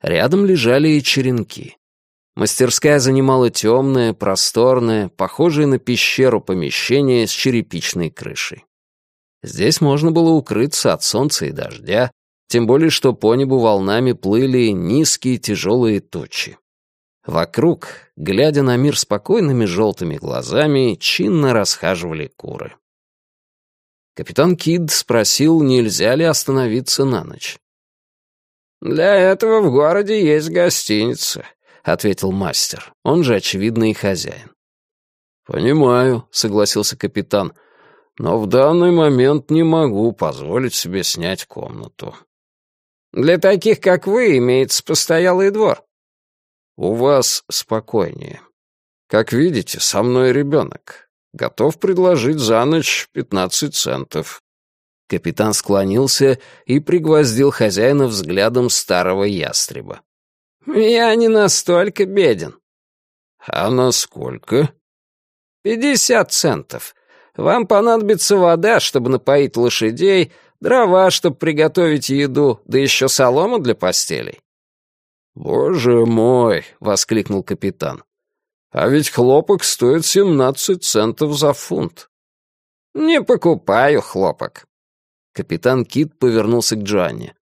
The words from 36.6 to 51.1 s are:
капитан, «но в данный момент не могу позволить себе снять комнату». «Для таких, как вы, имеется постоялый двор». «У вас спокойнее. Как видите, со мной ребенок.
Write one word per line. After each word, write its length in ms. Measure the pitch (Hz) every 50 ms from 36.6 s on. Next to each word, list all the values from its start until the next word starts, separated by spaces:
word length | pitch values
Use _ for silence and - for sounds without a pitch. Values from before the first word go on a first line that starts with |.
| 104 - - 104 104 - -
капитан, 580 | - - 98 _ 104 95 _ - 101 95 87 - _ _ _ _ _ _ _ _ _ _ _ _ -
«но 200 | - 85 92 117
в 80 | 107
данный 460 | 95 101 127 135 147 160 175 175 180
момент 580 | 175 170 160 151 139 123 127 135 147 147 123 -
не 140 | 151 160 165
могу 480 | 160 160 165 156 131 104 98 110 117
позволить 600 | 101 - 92 78 67 65 71 76 90 120 131 120 -
себе 280 | - - 85 92 95
снять 420 | 87 - - 90 85 87 95 - -
комнату». 680 | _ - - - - - 52 53 - _ - - - - - _ _ _ _ _ _ _ _ _ _ _ _ _ _ _ _ _ _
«Для 240 | - - 127 156 175 175
таких, 420 | - 190 202 185 - 220 214 -
как 260 | - 190 185 180 -
вы, 320 | 196 202 247 254 214 151 127
имеется 460 | 120 123 127 131 135 - - - -
постоялый 640 | - 160 - - - 165 165 175 185 180 180 196 196
двор». 320 | 202 214 220 180 - - _ _ _ _ _ _ _ _ _ _ _ _ _ _ _ _ _ _ _
«У 180 | - - 90 107
вас 480 | 117 127 139 143 135 120 - - - _ _
спокойнее. 920 | - - - _ 113 110 107 - - 110 90 78 - - - - - - - _ _ _ _ _ _ _ _ _ _ _ _ _
Как 240 | - 107 110 -
видите, 480 | - 120 151 185 160 110 87 - - 87
со 240 | - - - 101 110
мной 280 | 123 123 127 127 131
ребенок. 800 | 123 139 147 139 147 147 98 - - - _ - - - _ _